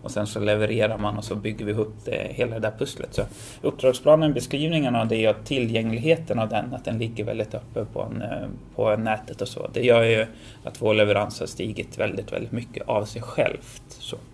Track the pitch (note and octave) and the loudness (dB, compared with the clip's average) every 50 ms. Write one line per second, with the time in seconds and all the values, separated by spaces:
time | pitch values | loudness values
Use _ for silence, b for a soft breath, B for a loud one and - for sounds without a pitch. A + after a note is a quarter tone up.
0 | - - - G#2+ G#2 G#2 - A2 G#2 G#2 G#2+ G#2 A2 G#2+ A2+ A2 G#2+ G#2+ A2 G#2 | -8 -6 -4 -4 -4 -4 -4 -2 2 2 2 2 2 2 2 2 2 2 0 0
1 | G#2 G#2 G#2 G#2 G#2 - - G#2 G2+ G#2+ G#2+ - A2 G#2 G#2 A2 G#2+ A2 - - | -2 -2 -2 -4 -4 -4 -6 -4 -4 -4 -4 -4 -4 -2 0 0 0 -2 -4 -10
2 | - - A#2 - - - A#2 A#2 A#2 A#2 A2+ A2+ A2 A2 A2 - - C#3 - - | -8 -6 -4 -4 -4 -6 -2 -2 -2 -2 -2 -2 -4 -4 -2 -2 -6 -6 -4 -10
3 | - - - - G#2 - B B B B B B - C3+ - - - C3 B2 B2 | -10 -6 -4 -4 -4 -4 B B B B B B -4 -4 -2 4 4 4 4 4
4 | - D3 D3+ D#3 D#3+ D3+ C#3 B2+ A#2 - - C#3 D3 D#3+ E3 D#3+ C#3+ B2+ A#2+ A#2 | 8 8 8 8 8 4 2 0 -2 -2 -2 -2 0 2 2 2 2 2 2 2
5 | A2+ A2+ A#2 A2+ A2 A2 G#2 - - - D3 C3 B2 A2+ A2+ A2+ A2+ A2+ A2+ A2+ | 2 2 2 4 4 4 2 2 -2 -2 0 0 0 2 2 0 0 0 -2 0
6 | A#2+ D#3+ E3 D#3+ D#3+ - G#2 A#2+ A2 G#2+ A2+ G#2+ - B2 B2+ B2 - - A#2+ A2 | 4 4 2 2 2 -2 0 0 0 0 0 -2 -2 -2 -8 -6 -4 -4 -2 -2
7 | A2+ A2+ A2+ A2+ G#2 A2 A2 A2+ G#2+ - - - - - - A#2 G#2+ - - - | -2 -4 -4 -4 -4 -4 -2 -4 -4 -4 -4 -10 -10 -6 -6 -6 -6 -4 -4 -6
8 | - - A2+ A2 - - - - - - - - - - - - A2 A2 G#2+ A2 | -4 -4 -4 -6 -4 -4 -4 -6 -6 -8 -10 -12 -14 -12 -2 0 2 2 4 2
9 | A2 A2+ G#2+ A2 - - - - G2 G2 - - - - - - B2 B2 A#2+ A#2 | 2 0 -2 -2 -4 -12 -8 -8 -6 -6 -6 -8 -8 -6 -4 0 6 8 8 8
10 | A2+ A2+ A2+ A2 A2 A2 B B B B B B B - - - A#2 A2 G#2+ G#2+ | 8 6 6 4 2 -2 B B B B B B B -12 -8 0 2 2 6 6
11 | G#2+ G#2 G2+ G2+ G#2 G2+ - - - - - - F#2 F#2 G#2+ - F#2+ - - - | 6 6 6 4 2 0 -4 -8 -8 -8 -6 -6 -6 -6 -4 -6 -8 -8 -4 -2
12 | - A2 - G2 G2 G#2 - - A#2 A2+ A2+ A#2 A#2 - - - - - A#2+ G#2+ | -2 -2 -2 -4 -6 -6 -6 -6 -6 -4 -6 -6 -8 -8 -10 -10 -4 0 0 0
13 | G#2 G#2+ - A#2 A#2 - - - C3+ - - - - - - - - - - - | 0 -2 -8 -10 -10 -8 -2 0 0 0 0 -4 -12 -14 -18 -18 -18 -20 -18 -14
14 | - - - - - - | -12 -12 -12 -12 -14 -18